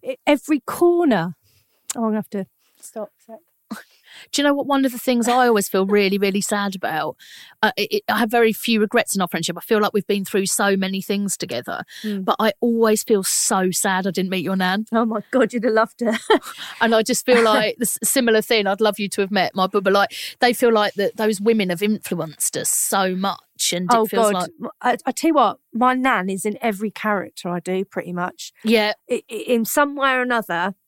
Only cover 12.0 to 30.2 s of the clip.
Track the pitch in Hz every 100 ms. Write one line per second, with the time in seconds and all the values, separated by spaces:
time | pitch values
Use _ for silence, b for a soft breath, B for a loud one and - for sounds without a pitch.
12 | 214 202 190 - 220 - 240 226 226 214
13 | - 214 190 - - 202 185 175 202 185
14 | 190 180 185 185 175 190 185 190 220 233
15 | 233 220 - 262 226 240 226 220 220 -
16 | 233 220 - 415 - - - - 226 226
17 | 214 254 - 247 226 214 214 - 240 -
18 | - - 240 220 214 226 196 196 214 208
19 | 202 - 196 202 160 - 185 208 190 202
20 | 196 B B B 247 247 240 226 208 -
21 | 190 - 214 196 208 226 185 175 208 214
22 | - 175 160 143 - 151 - - - 196
23 | 190 185 196 - _ _ - 175 180 240
24 | 220 208 214 190 175 - - - 247 240
25 | - - 320 302 220 - _ 226 247 254
26 | 262 226 185 190 214 208 233 196 208 -
27 | 214 208 - - 185 175 175 185 196 -
28 | - 180 180 - - _ 220 226 214 208
29 | _ 247 _ 220 - 240 226 - 285 285
30 | 269 254